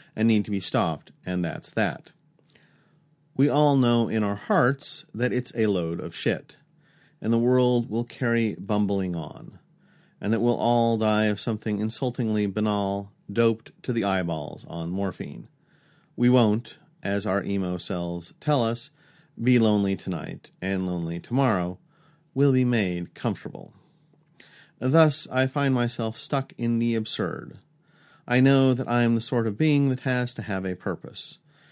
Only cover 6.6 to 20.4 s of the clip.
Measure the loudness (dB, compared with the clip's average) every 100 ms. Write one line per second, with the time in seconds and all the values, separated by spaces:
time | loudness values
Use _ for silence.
6.6 | _ _ _ _ _ _ 0 2 4 4
7.6 | 4 2 0 -4 -6 -4 0 2 0 -2
8.6 | -2 0 0 0 -2 -4 -8 -12 -18 -20
9.6 | _ _ _ _ _ _ -2 2 2 2
10.6 | 2 2 2 2 2 2 2 0 -4 -4
11.6 | -4 -2 -4 -4 -4 -2 -2 0 -2 -2
12.6 | -2 0 -2 -4 -8 _ -6 0 2 0
13.6 | -6 -12 -6 -2 0 0 0 -4 -6 -12
14.6 | -10 -8 -6 -4 -4 -6 -10 -12 -16 _
15.6 | _ _ _ _ _ 0 4 6 4 2
16.6 | -4 -16 _ _ -4 -4 -2 -2 -2 -2
17.6 | -2 -4 -6 -6 -4 -6 -10 -8 -2 0
18.6 | 0 -2 -8 _ _ _ _ -4 2 4
19.6 | 4 4 2 -2 -4 -6 -6 -12